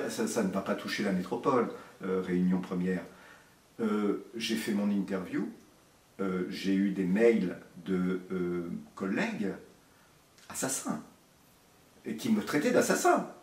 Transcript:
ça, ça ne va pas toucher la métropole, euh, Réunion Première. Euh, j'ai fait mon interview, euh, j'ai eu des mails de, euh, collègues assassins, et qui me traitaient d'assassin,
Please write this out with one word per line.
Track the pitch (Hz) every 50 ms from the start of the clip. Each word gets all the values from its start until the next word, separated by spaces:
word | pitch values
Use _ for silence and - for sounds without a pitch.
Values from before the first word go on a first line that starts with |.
| - -
ça, | - - 110 -
ça | - 120 98
ne | 92
va | - 98
pas | - - -
toucher | - - - - -
la | 104 98
métropole, | 95 180 180 - 120 - - 147 131 120 107 90 - - - - - - 95
euh, | 92 92 92 92
Réunion | 90 90 90 90 90 92 90
Première. | - - 95 90 90 95 92 87 82 - - - - - - - - - - _ _ _ _ -
Euh, | 113 107 104 104 104 98 95 - - - -
j'ai | 113 - - 113
fait | - - 120
mon | 104 101 104 104
interview, | 104 98 92 - 98 92 90 - 131 170 220 - - - - - - - - - - _ _ _ _ -
euh, | 98 95 92 90 90 -
j'ai | 95 78 85 95 98
eu | 98 101 101
des | 92 95 92
mails | 87 92 107 117 117 113 101 90 87 - - - - - - -
de, | 95 92 90 90 90 92 90 - -
euh, | 95 92 90 87 87 87 85 87 87 - - - -
collègues | - 98 95 110 151 208 226 214 170 101 185 165 - - - - - - - - - - - - - _ _ _ - - -
assassins, | - - - 131 - - - 269 - - - - - - _ _ _ _ _ - - _ _ _ - - - - _ - - 127
et | 113
qui | - - 113
me | 107 -
traitaient | - - - - 226 254
d'assassin, | - 127 - - 185 - - 349 330 - - - - -